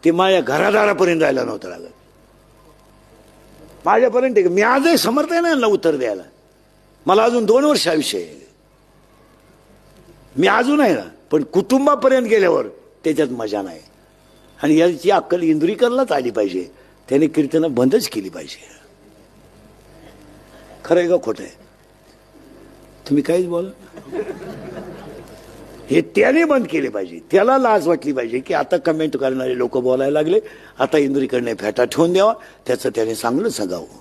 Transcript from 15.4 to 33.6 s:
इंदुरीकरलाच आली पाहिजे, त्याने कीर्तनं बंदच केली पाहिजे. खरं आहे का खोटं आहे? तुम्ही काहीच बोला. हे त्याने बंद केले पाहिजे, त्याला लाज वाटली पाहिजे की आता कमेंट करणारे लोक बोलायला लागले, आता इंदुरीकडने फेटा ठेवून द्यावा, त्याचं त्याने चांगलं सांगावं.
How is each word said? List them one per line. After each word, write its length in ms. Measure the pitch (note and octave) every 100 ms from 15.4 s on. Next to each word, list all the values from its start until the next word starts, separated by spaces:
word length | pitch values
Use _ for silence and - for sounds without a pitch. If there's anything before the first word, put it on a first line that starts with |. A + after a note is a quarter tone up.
इंदुरीकरलाच 680 | E3 D#3 E3 G#3+ A#3+ B3 C4
आली 200 | D3 B2
पाहिजे, 360 | A#2 G#2 F2+ F2 - - _ -
त्याने 180 | C3+ D3+
कीर्तनं 460 | - C#3 D#3+ D#3+
बंदच 360 | B2 C3 G#3 -
केली 200 | A2+ C#3
पाहिजे. 500 | - D2 - - - - _ - - - - - - - - - - - - - - - - - - -
खरं 140 | E3
आहे 100 | F3
का 60 | F3
खोटं 200 | - G2+
आहे? 80 | F#2 - - _ _ _ _ _ _ - - - - - - - -
तुम्ही 160 | C#3+
काहीच 220 | C#3+ E3+ F3+
बोला. 240 | E3+ F#3+ - - - - F4+ - - - - - - - - D#3 - - - - - - - -
हे 100 | D3+
त्याने 420 | E3 - G#3+ C#4+
बंद 240 | E4 C#4 G3+
केले 220 | E3 C3+
पाहिजे, 300 | G#2+ F#2 E2 -
त्याला 260 | F#3 G#3+ C4+
लाज 300 | B3 G#3+ D#3
वाटली 260 | D#3+ C#3
पाहिजे 260 | C3 A#2+ B2
की 140 | C3
आता 240 | D#3+ C#3+ F3+
कमेंट 400 | E3 D#3 D#3 E3
करणारे 400 | C3+ C3 C3 B2+
लोक 200 | B2 C3
बोलायला 360 | B2+ B2+ C3+
लागले, 260 | D3+ D3+ G3 G#3+ - - -
आता 180 | C3+ D#3
इंदुरीकडने 560 | C#3+ C#3 C3+ B2+ A#2+
फेटा 300 | A2 G2+ G#2+
ठेवून 300 | B2 - E3
द्यावा, 200 | F3+ G#3 A3+ - - -
त्याचं 220 | B2 B2+
त्याने 260 | A2+ A2 A2
चांगलं 340 | A#2+ B2+ A3
सांगावं. 360 | -